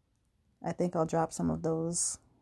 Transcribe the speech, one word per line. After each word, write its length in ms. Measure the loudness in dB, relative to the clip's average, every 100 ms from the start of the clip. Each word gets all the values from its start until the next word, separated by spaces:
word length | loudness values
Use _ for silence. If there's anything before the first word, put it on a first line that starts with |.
| _ _ _ _ _ _
I 80 | -6
think 220 | 0 0 2
I'll 120 | 2
drop 260 | 2 0
some 160 | 0 0
of 120 | 0
those. 580 | 0 0 0 -2 -2 -4 _ _